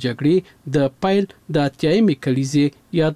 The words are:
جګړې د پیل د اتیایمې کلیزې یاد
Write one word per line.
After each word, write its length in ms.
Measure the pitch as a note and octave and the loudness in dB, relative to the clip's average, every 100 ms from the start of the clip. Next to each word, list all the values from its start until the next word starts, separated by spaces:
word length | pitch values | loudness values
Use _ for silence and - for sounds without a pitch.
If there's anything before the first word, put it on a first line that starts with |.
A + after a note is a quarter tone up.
| B2 | -4
جګړې 300 | A#2 C#3+ F#3 - _ C#3+ C#3+ | -2 0 0 -2 _ -4 -2
د 20 | C3+ - | -2 -2
پیل 220 | F#3+ G3+ G3 - - | -2 0 -2 -8 -4
د 140 | D3+ C#3+ | -2 -2
اتیایمې 480 | - D#3 G3 G#3+ C3+ | -2 0 2 2 0
کلیزې 420 | C#3 C3 C3+ D3 C#3+ - - E3 | -2 -2 0 0 0 -2 -6 -2
یاد 140 | D#3 | -2